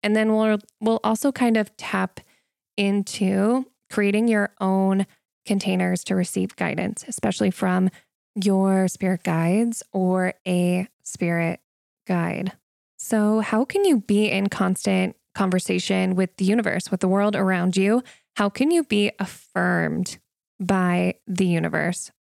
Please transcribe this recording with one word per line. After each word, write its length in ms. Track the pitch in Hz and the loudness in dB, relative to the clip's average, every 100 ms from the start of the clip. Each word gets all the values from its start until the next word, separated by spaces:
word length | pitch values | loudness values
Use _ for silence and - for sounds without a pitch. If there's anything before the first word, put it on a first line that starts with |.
And 100 | 208 | 2
then 180 | 214 220 | 2 2
we'll, 260 | 220 220 214 - _ | 2 2 0 -4 _
we'll 200 | 220 226 | 0 0
also 300 | - 220 285 | 0 0 0
kind 240 | 262 247 220 | 0 2 2
of 200 | 208 _ | 0 _
tap 440 | - 190 190 - - _ _ _ _ - | -6 -4 -4 -6 -20 _ _ _ _ -2
into 920 | 202 202 196 - 190 190 202 254 262 _ _ | 0 0 -2 -2 0 2 2 0 -4 _ _
creating 380 | - 202 202 233 | -2 0 2 2
your 240 | 220 202 _ | 2 0 _
own 460 | 190 190 190 190 190 _ _ _ | 0 2 2 0 -2 _ _ _
containers 600 | - 202 196 185 180 180 | -4 -2 0 0 0 -2
to 120 | - 190 | -2 -2
receive 400 | 180 - 190 - | -2 -2 -6 -4
guidance, 480 | 175 156 185 214 - | -4 -2 -6 -8 -10
especially 440 | - - - 208 | -4 -4 0 -2
from 400 | 180 190 185 185 - _ _ _ | 0 0 2 0 -2 _ _ _
your 540 | - 196 190 190 190 185 | -4 0 2 2 2 0
spirit 340 | - 190 180 | -2 -2 -2
guides 600 | - 165 165 196 233 226 - | -2 0 2 2 0 -4 -6
or 420 | 196 185 185 185 - - | -2 0 0 -2 -4 -2
a 420 | 180 175 180 185 _ | 0 2 0 -4 _
spirit 580 | - - 175 170 165 175 _ _ _ _ - | -18 -4 -2 0 -2 -4 _ _ _ _ -4
guide. 460 | 180 170 - 185 - _ _ _ _ | -2 -2 -4 -8 -10 _ _ _ _
So 420 | - 220 208 220 | -2 0 2 2
how 240 | 208 214 | 0 0
can 200 | 269 403 | 0 2
you 160 | 392 269 | 2 2
be 300 | - 202 214 | 2 2 2
in 180 | 190 202 | 0 -2
constant 680 | - 185 185 - 190 185 - _ | 0 0 0 0 0 0 -4 _
conversation 800 | - 190 180 - 180 - 190 185 | -4 0 0 0 -4 0 0 0
with 220 | 185 185 - | 0 -2 0
the 80 | |
universe, 460 | 190 220 208 - - | 0 2 0 -4 -4
with 100 | 185 | -2
the 80 | 185 | 0
world 280 | 190 202 202 | 2 0 0
around 400 | 190 185 180 185 | 0 2 0 2
you? 260 | 196 233 247 - _ - | 2 2 -2 -18 _ -4
How 120 | 202 | -2
can 220 | - 277 | 0 2
you 140 | 339 | 2
be 280 | 294 208 202 - | 2 0 0 -2
affirmed 1000 | 190 - - 185 180 175 160 156 180 - _ _ _ _ | -8 -8 -8 -2 0 0 0 -2 -6 -8 _ _ _ _
by 560 | 185 190 180 175 180 - - | -2 0 2 2 0 -4 -8
the 200 | 180 190 | 0 2
universe? 640 | 170 165 160 156 180 - _ | 2 0 -2 -4 -4 -10 _